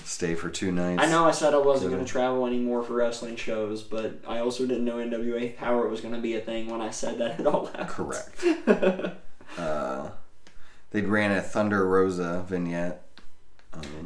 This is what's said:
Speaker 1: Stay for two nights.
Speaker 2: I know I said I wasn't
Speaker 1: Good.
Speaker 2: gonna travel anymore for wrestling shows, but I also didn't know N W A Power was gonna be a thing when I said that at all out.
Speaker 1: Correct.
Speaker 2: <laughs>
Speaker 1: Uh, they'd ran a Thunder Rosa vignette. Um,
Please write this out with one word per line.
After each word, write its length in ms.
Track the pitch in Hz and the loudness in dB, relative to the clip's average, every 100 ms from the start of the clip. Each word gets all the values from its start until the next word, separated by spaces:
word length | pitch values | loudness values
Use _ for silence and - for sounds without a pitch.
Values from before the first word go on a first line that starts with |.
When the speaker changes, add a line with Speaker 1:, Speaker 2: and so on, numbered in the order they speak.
Speaker 1:
Stay 300 | - - 85 85 | -6 -4 0 0
for 120 | 85 | -2
two 220 | - 95 | -2 0
nights. 320 | 87 87 90 | 2 2 4
Speaker 2:
I 40 | 156 | 4
know 140 | 165 | 6
I 80 | 165 | 6
said 220 | 151 151 | 6 4
I 40 | 143 | 6
wasn't 320 | 139 135 123 | 6 4 2
Speaker 1:
Good. 60 | 127 | -2
Speaker 2:
gonna 120 | 127 | 0
travel 380 | 127 127 127 123 | 0 2 2 2
anymore 360 | 123 123 120 | 0 0 0
for 80 | 120 | 0
wrestling 400 | 120 117 117 117 117 | 0 0 0 -8 -4
shows, 460 | 120 110 104 107 | -2 -2 -2 -4
but 300 | - 110 110 - - | -4 -4 -4 -6 -4
I 100 | 117 | -2
also 280 | 123 123 127 | 0 0 0
didn't 180 | 120 | 0
know 140 | 120 120 | 0 0
N 120 | 120 | -2
W 260 | 117 120 117 | -2 0 0
A 120 | 120 | -2
Power 400 | - 120 120 107 | -4 0 2 2
was 120 | 107 | -2
gonna 200 | 113 117 | -4 -2
be 140 | 117 110 | -2 -2
a 40 | |
thing 280 | - 113 113 | -4 -4 -2
when 120 | 113 | -4
I 100 | 110 | -4
said 280 | - 104 117 | -4 -4 -2
that 220 | 117 - | -2 0
at 60 | - | 2
all 220 | - - - | 2 -2 -6
out. 120 | - | -4
Speaker 1:
Correct. 560 | - - - - - 349 320 - | -2 -2 -4 -6 0 2 2 4
Speaker 2:
<laughs> 500 | 190 190 190 185 - - - - - | 4 4 2 -4 -4 -6 -6 -8 -6
Speaker 1:
Uh, 520 | - 73 65 67 71 - - - - - - - - | -2 -2 -2 -4 -4 -6 -6 -10 -10 -6 -6 -8 -4
they'd 160 | 107 95 | -2 2
ran 240 | 107 104 | 4 4
a 100 | 95 | 2
Thunder 420 | 87 110 107 101 | 2 2 2 4
Rosa 600 | 92 95 95 90 87 87 92 | 4 6 4 2 0 0 0
vignette. 540 | 92 85 85 87 - - - - - - - - | -2 0 0 -2 -2 -10 -8 -6 -6 -10 -14 -8
Um, 80 | 170 - - | -8 -6 -4